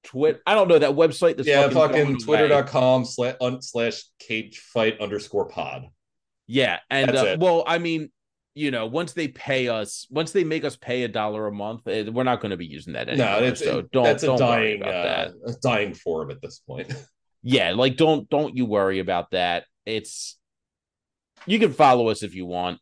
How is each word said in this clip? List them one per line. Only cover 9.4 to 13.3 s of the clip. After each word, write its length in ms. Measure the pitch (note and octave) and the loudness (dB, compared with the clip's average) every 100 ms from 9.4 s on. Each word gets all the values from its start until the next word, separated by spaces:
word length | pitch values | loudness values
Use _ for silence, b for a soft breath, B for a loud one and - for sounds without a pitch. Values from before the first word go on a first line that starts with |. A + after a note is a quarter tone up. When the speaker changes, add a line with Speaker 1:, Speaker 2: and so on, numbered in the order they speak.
| - C3+ B2 | -4 -2 0
Speaker 1:
us, 400 | A2+ G#2 - - | -2 -6 -10 -8
once 220 | C#3 D#3+ | -6 -2
they 120 | G3 | -2
make 220 | E3 D#3+ | 0 -2
us 100 | D3+ | -6
pay 280 | - - B2 | -8 -6 -4
a 40 | A#2+ | -2
dollar 380 | A2 G#2+ G#2+ G#2+ | -2 -4 -4 -6
a 40 | |
month, 360 | G#2 G#2 A2+ A2 | -6 -10 -10 -6
eh, 220 | A2 G#2+ | -4 -4
we're 120 | A#2 | -2
not 180 | B2+ A#2 | 0 -2
gonna 160 | G#2 F2+ | -4 -6
be 80 | |
using 280 | E2 C#2+ E2+ | -8 -14 -10
that 140 | B1 A#1+ | -8 -4
Speaker 2:
No, 60 | F2+ | -2
Speaker 1:
anymore, 240 | A2 | 0